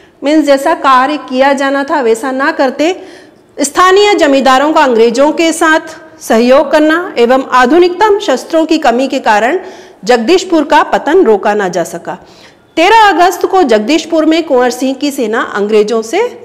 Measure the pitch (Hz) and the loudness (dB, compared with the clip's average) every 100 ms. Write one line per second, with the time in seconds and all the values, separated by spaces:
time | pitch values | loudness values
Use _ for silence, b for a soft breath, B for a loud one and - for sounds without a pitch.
0 | B _ 269 311 285 277 320 330 285 254 | B _ -2 0 2 0 0 -2 2 2
1 | 269 294 - 254 269 269 269 277 277 320 | 0 -4 -6 0 0 0 -2 -2 -2 -2
2 | 233 226 269 262 285 320 262 254 311 370 | 0 -2 -4 -4 -4 0 -2 0 -4 -4
3 | B B B B _ - 262 - 370 381 | B B B B _ -6 -4 0 2 4
4 | 415 370 311 269 254 262 294 311 269 226 | 2 2 2 2 2 2 2 2 2 2
5 | 233 226 294 311 330 320 320 320 330 - | 2 2 0 2 -2 0 0 0 -2 -16
6 | - - - 226 240 269 294 311 311 330 | -20 -20 -2 0 4 2 2 2 2 0
7 | 381 - 233 262 262 254 247 330 349 349 | -4 -2 2 0 2 2 4 4 2 2
8 | 427 403 359 254 - 320 320 320 294 233 | 0 0 -2 -4 -2 -2 0 0 0 -2
9 | 262 269 262 208 226 370 B B B B | -4 -4 0 0 0 -4 B B B B
10 | 202 240 226 359 - 320 302 302 359 202 | -2 0 2 0 0 -2 2 0 2 -2
11 | 233 359 233 208 214 208 190 175 170 170 | 0 2 2 2 0 -2 -2 -4 -6 -8
12 | 170 175 B B B B _ - 359 453 | -12 -14 B B B B _ -2 2 4
13 | 415 330 349 349 349 381 285 214 214 320 | 4 4 2 2 -2 0 2 0 0 -2
14 | - 320 311 320 320 254 247 240 262 269 | -2 -2 0 0 0 0 0 -2 -6 -4
15 | 285 277 220 226 - 202 208 214 208 226 | -6 -4 -4 -4 -4 -4 0 0 0 -2
16 | 220 349 480 - | -4 -4 -4 -8